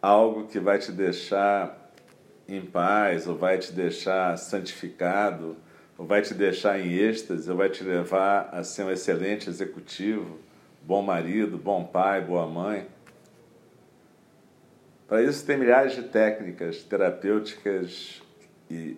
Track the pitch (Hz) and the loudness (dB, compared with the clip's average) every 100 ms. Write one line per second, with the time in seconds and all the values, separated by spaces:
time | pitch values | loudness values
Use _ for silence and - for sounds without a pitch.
0 | 98 104 113 110 107 101 92 101 - 92 | 6 6 6 2 -6 -2 2 2 0 -2
1 | 92 87 - 98 101 101 87 - - - | -2 -2 -2 2 4 2 0 -8 -20 -20
2 | - - - - - 98 90 90 90 104 | -20 -20 -20 -20 -12 -10 -6 0 2 4
3 | 101 85 82 82 90 95 - 87 85 85 | 2 0 -2 0 2 2 0 -2 -2 -2
4 | 95 92 90 85 - 98 90 - 85 - | -2 0 2 -2 -4 -6 -6 -10 -12 -4
5 | 87 98 104 85 82 80 - - - - | -2 0 0 -2 -8 -12 -18 -20 -20 -10
6 | 85 104 101 92 98 92 104 98 87 87 | 0 2 2 0 0 2 0 0 0 2
7 | 110 110 - 85 80 90 98 - 95 87 | 2 0 -4 -6 -4 0 0 0 -2 -2
8 | 87 95 98 101 - 87 85 - 95 92 | 0 2 2 2 0 -6 -8 -6 -4 -2
9 | - 85 95 104 92 87 95 85 - - | -2 -2 -2 -4 -6 -8 -8 -10 -14 -6
10 | 101 107 87 80 - - _ _ - 98 | -2 -2 -4 -12 -20 -20 _ _ -4 -2
11 | 98 85 82 104 104 87 80 95 87 92 | 0 -2 -2 -2 -2 -4 -4 -4 -2 0
12 | 95 98 87 87 80 85 98 104 - - | 2 0 0 -2 -2 -4 -4 -6 -8 -18
13 | - - - - - _ _ _ _ _ | -20 -20 -20 -20 -20 _ _ _ _ _
14 | _ _ _ _ _ _ _ _ _ _ | _ _ _ _ _ _ _ _ _ _
15 | - 110 131 143 - 139 120 127 135 131 | -2 2 4 2 0 2 6 6 6 0
16 | 120 110 107 107 95 87 85 82 - 98 | 0 4 4 2 -6 -8 -8 -8 -4 0
17 | 92 85 98 107 107 - 101 95 90 - | 2 0 0 0 0 -8 -4 -2 -4 -10
18 | - - - - - _ - 82 80 | -16 -20 -20 -20 -20 _ -14 -10 -10